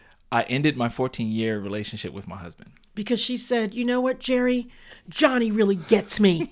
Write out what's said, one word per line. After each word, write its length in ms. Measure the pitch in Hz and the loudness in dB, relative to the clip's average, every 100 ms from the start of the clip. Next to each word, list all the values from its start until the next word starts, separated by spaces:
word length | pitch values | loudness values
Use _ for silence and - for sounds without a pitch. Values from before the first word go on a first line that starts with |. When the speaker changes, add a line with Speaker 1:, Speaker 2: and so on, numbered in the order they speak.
| _ _ - | _ _ -4
Speaker 1:
I 100 | 120 | -2
ended 320 | - 127 151 127 | 0 2 2 2
my 120 | 117 | -2
fourteen-year 720 | - 127 - 110 110 113 107 | -2 -4 -2 -4 -2 -2 -2
relationship 520 | 98 104 104 107 90 | -4 -6 -8 -8 -10
with 140 | 95 92 | -10 -12
my 80 | 95 | -14
husband." 340 | 87 - - - _ - | -14 -18 -20 -20 _ -8
Speaker 2:
Because 240 | 208 233 | -2 -2
she 160 | - 247 | -2 -4
said, 360 | - 240 214 | -2 -2 -2
"You 120 | 226 | -2
know 160 | 240 247 | -2 0
what, 180 | 254 254 | 0 -2
Jerry? 500 | - 254 247 247 240 - - - - | 0 2 2 0 -4 -14 -20 -20 -10
Johnny 440 | - 294 254 226 | 0 2 4 2
really 240 | 214 202 190 | 2 2 2
gets 420 | 156 208 - - | 4 2 4 4
me. 320 | 202 165 - | 4 4 -2